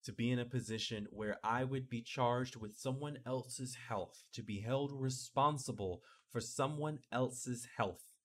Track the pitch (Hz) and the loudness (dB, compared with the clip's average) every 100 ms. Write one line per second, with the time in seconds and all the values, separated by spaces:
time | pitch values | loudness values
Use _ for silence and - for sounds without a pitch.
0 | - 101 120 123 120 127 110 110 - 110 | -8 0 2 4 2 -2 0 -2 -2 -2
1 | 104 101 107 98 107 117 131 135 127 120 | -4 -2 -2 0 2 2 2 0 -2 -4
2 | 113 - 120 123 127 123 107 - 135 135 | -4 2 4 4 2 -4 -8 -4 -2 -2
3 | 147 139 120 131 120 - 127 120 - 107 | -2 -6 -2 -2 -2 -6 -6 -8 -4 -2
4 | 87 - - - 104 101 110 135 143 139 | -2 -8 -14 -10 -4 -2 2 2 2 0
5 | 131 127 - - 143 151 127 104 98 87 | 0 0 -2 4 6 4 -2 -2 0 -2
6 | - - _ 120 110 - 139 151 151 151 | -8 -20 _ -4 -4 0 2 2 -2 -2
7 | - 120 127 127 - 120 - - 104 85 | -2 0 0 0 -4 -4 -6 0 0 0
8 | - - | -12 -20